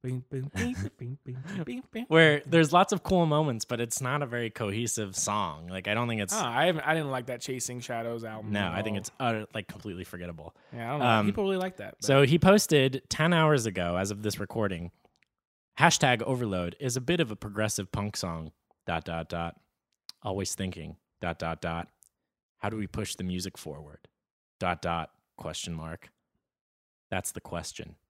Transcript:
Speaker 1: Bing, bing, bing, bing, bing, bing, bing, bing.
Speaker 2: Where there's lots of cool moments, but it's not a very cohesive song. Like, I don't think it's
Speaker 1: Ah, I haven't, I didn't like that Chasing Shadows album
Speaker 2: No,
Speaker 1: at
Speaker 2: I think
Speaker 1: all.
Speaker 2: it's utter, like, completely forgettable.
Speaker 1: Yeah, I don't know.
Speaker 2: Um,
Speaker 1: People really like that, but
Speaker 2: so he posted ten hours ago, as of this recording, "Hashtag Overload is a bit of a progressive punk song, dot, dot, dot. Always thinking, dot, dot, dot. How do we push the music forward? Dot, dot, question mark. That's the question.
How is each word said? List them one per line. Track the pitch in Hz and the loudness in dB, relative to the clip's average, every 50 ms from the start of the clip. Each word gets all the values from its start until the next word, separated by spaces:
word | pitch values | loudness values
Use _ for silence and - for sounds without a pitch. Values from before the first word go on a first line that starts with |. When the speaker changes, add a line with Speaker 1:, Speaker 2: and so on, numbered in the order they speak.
Speaker 1:
Bing, | - 127 127 127 127 _ | -6 -6 -8 -8 -8 _
bing, | - 135 127 143 _ | -8 -8 -8 -6 _
bing, | - 233 240 254 - 98 - _ _ | -2 -2 -2 -2 -4 -6 -8 _ _
bing, | 127 120 135 143 _ | -12 -12 -12 -12 _
bing, | - 123 127 135 | -12 -12 -12 -10
bing, | 165 196 190 160 | -8 -8 -6 -6
bing, | - 247 247 - _ | -6 -8 -10 -12 _
bing. | - 220 240 - | -10 -10 -2 4
Speaker 2:
Where | 160 160 165 156 147 147 - | 8 8 10 8 8 4 0
there's | 135 147 165 160 143 | 4 6 6 6 8
lots | 160 175 185 - 214 | 6 4 6 6 2
of | 180 | -2
cool | - - 190 180 170 | 0 2 4 4 4
moments, | 156 151 151 156 147 120 110 - | 4 4 2 2 2 -2 -4 -4
but | - 123 113 | -6 -4 -4
it's | 120 113 - - | -4 -4 -4 -4
not | 135 127 135 147 | -2 -2 -2 -2
a | 143 | -2
very | 120 120 120 117 113 | -4 -4 -4 -6 -6
cohesive | - - 117 101 98 110 120 113 - 113 110 98 92 | -4 -4 -4 -2 -2 -2 -2 -4 -4 -4 -6 -6 -4
song. | - - 107 101 104 98 85 73 76 82 87 | -4 -2 -2 0 0 -2 -2 -4 -8 -12 -10
Like, | 92 95 95 101 | -10 -8 -4 -2
I | 104 | -2
don't | 113 120 120 | -2 0 -2
think | 113 110 | -2 -4
it's | 101 90 202 | -2 -2 -2
Speaker 1:
Ah, | 220 175 123 117 | -2 -2 -2 0
I | 127 156 | 2 2
haven't, | 180 175 156 135 | 2 2 0 0
I | 143 160 | 0 0
didn't | 165 151 139 | 0 0 -2
like | 131 127 120 | -4 -4 -4
that | 127 123 117 | -6 -10 -8
Chasing | - - 131 123 - - 123 123 | -6 -8 -6 -6 -6 -8 -8 -10
Shadows | 120 - 123 113 117 117 117 117 113 | -8 -6 -6 -6 -4 -6 -6 -6 -8
album | 113 110 110 107 107 | -10 -10 -10 -6 -4
Speaker 2:
No, | 104 104 | -2 0
Speaker 1:
at | 101 87 | 0 0
Speaker 2:
I | 82 92 | -2 -2
think | 107 110 104 | -2 -2 -4
Speaker 1:
all. | 98 | -4
Speaker 2:
it's | 95 - _ _ | -6 -8 _ _
utter, | 131 120 113 107 107 - | -2 0 0 -2 -4 -8
like, | - 113 101 - | -10 -10 -10 -10
completely | - 98 - 107 90 90 92 | -16 -14 -12 -12 -10 -10 -10
forgettable. | - - 90 87 87 85 80 78 82 _ _ _ _ | -12 -12 -12 -10 -10 -10 -12 -14 -18 _ _ _ _
Speaker 1:
Yeah, | - 120 113 117 | -12 -10 -6 -4
I | |
don't | 135 147 | -2 2
know. | - | 4
Speaker 2:
Um, | 123 113 110 104 | 6 6 6 6
Speaker 1:
People | 208 202 214 202 | 4 2 0 0
really | 196 190 185 | 0 0 0
like | 185 190 185 | -2 -6 -8
that, | - 101 - - _ | -10 -14 -14 -12 _
but | - | 2
Speaker 2:
so | - 135 135 | 6 8 8
he | 139 127 156 165 | 8 8 6 6
posted | 147 185 202 214 - - 160 143 131 131 127 135 _ _ | 8 8 8 8 6 6 6 6 6 4 2 -2 _ _
ten | - - 156 170 175 | -2 0 2 4 6
hours | 165 160 156 151 135 113 | 6 6 6 6 4 4
ago, | 113 92 92 87 85 87 | 0 -2 0 0 0 0
as | 90 98 98 | 0 0 -2
of | 104 101 | -4 -4
this | 107 107 98 - | -4 -4 -4 -4
recording, | 104 - - 113 107 98 95 82 85 85 _ _ _ _ _ _ _ _ _ _ _ _ _ _ _ _ _ - | -8 -6 -2 -2 0 0 -2 -4 -8 -10 _ _ _ _ _ _ _ _ _ _ _ _ _ _ _ _ _ 4
"Hashtag | 143 170 - - - 131 123 110 | 6 6 6 6 4 4 4 2
Overload | - - 131 123 123 107 95 90 87 85 85 _ | 2 -2 -2 -2 -2 -2 -2 -2 -2 -4 -6 _
is | 143 127 117 | -6 -4 -4
a | 131 | -2
bit | 123 123 175 170 | -2 0 0 0
of | 160 113 | 0 -2
a | 107 | -4
progressive | - - 104 98 104 110 107 - - 98 - | -10 -10 -8 -4 -2 -2 -2 -2 -4 -6 -6
punk | - - 101 104 - | -6 -6 -6 -4 -6
song, | - - 92 82 82 80 80 _ _ _ _ _ _ _ | -6 -6 -6 -6 -6 -8 -12 _ _ _ _ _ _ _
dot, | - 85 82 80 | -6 -4 -4 -4
dot, | - 82 82 82 - | -6 -6 -6 -6 -6
dot. | - 85 85 85 - _ _ _ _ _ _ _ _ _ _ - - _ | -6 -6 -6 -6 -8 _ _ _ _ _ _ _ _ _ _ -20 -20 _
Always | - 107 95 98 95 - - | -8 -6 -4 -4 -4 -6 -4
thinking, | - 95 92 87 82 80 78 80 _ _ _ _ _ | -6 -6 -6 -6 -8 -12 -14 -14 _ _ _ _ _
dot, | - 87 82 _ | -6 -6 -4 _
dot, | 82 82 82 - | -4 -6 -6 -4
dot. | - 85 82 85 82 _ _ _ _ _ _ _ _ _ _ _ _ _ _ _ | -6 -6 -6 -6 -8 _ _ _ _ _ _ _ _ _ _ _ _ _ _ _
How | - 104 | -8 -6
do | 110 107 | -6 -6
we | 104 | -8
push | 92 - - 104 - - | -8 -6 -8 -8 -8 -8
the | - 92 | -8 -6
music | 92 90 90 90 92 - - | -6 -6 -6 -6 -8 -12 -12
forward? | - 78 73 73 76 73 76 - _ _ _ _ _ _ _ _ _ _ _ _ | -14 -14 -14 -14 -16 -18 -20 -20 _ _ _ _ _ _ _ _ _ _ _ _
Dot, | 95 90 87 80 | -4 -4 -2 -2
dot, | - 87 85 85 80 - _ _ _ _ _ | -2 -2 -2 -2 -4 -8 _ _ _ _ _
question | - - 80 78 - - 87 82 | -14 -12 -10 -10 -8 -8 -8 -8
mark. | 80 80 80 82 - - - _ _ _ _ _ _ _ _ _ _ _ _ _ _ _ _ _ _ _ _ | -8 -8 -10 -12 -14 -16 -20 _ _ _ _ _ _ _ _ _ _ _ _ _ _ _ _ _ _ _ _
That's | 95 92 92 - | -6 -6 -6 -6
the | - - | -10 -10
question. | _ - - 85 82 - - - 76 - - _ _ | _ -8 -8 -8 -8 -8 -12 -12 -14 -16 -16 _ _